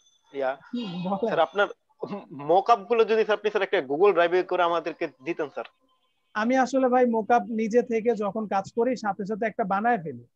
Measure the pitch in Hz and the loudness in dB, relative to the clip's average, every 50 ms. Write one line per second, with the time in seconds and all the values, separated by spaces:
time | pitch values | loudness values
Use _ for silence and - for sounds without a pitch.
0 | _ _ _ _ _ _ - 139 135 131 135 143 - - - 240 240 202 165 180 | _ _ _ _ _ _ -8 -4 -4 -4 -4 -6 -10 -10 -10 -8 -8 -8 -8 -8
1 | 175 185 196 196 - 226 175 156 160 - - 196 202 - - - _ _ _ _ | -6 -6 -4 -4 -2 -2 0 0 0 0 0 0 -2 -2 -2 -8 _ _ _ _
2 | - - 202 202 - - - 135 143 147 170 190 - - 233 208 196 202 240 226 | -12 -10 -10 -12 -12 -14 -16 -10 0 2 4 4 6 4 4 2 2 0 2 2
3 | 226 202 220 220 214 208 208 202 - 214 - 214 190 190 - 185 147 127 139 151 | 2 4 2 2 2 2 0 0 0 -2 -2 0 0 0 0 -2 0 -2 0 4
4 | 190 208 190 165 170 175 170 180 175 180 180 180 175 170 170 165 160 165 156 - | 4 4 6 4 4 4 2 2 0 0 0 0 2 2 2 0 -2 -4 -6 -6
5 | 170 156 135 _ 127 147 170 - 160 135 - - 113 - - _ _ _ _ _ | -6 -8 -8 _ -10 -8 -6 -6 -6 -6 -8 -10 -12 -12 -16 _ _ _ _ _
6 | _ _ _ _ _ _ - 208 214 233 254 262 254 247 269 262 262 254 247 254 | _ _ _ _ _ _ -6 -4 -2 0 2 2 2 2 2 0 2 2 4 4
7 | 254 240 226 226 214 - 240 240 208 196 233 220 226 214 208 240 240 240 226 226 | 4 2 2 0 0 2 2 2 2 0 -4 -4 -2 0 2 0 2 2 -2 -2
8 | 208 240 233 202 214 202 175 220 220 190 208 196 196 - - 233 233 254 254 208 | 0 0 0 0 -2 -4 -4 -6 -6 -4 -2 -4 -4 -4 -2 -2 0 0 -2 -2
9 | 220 208 190 - 202 185 220 196 226 220 - - 226 185 196 196 214 240 240 208 | -4 -6 -6 -6 -6 -6 -4 -4 -4 -4 -2 -4 -2 -2 -2 0 0 0 0 0
10 | 156 160 127 120 120 - _ | -2 -6 -10 -12 -16 -20 _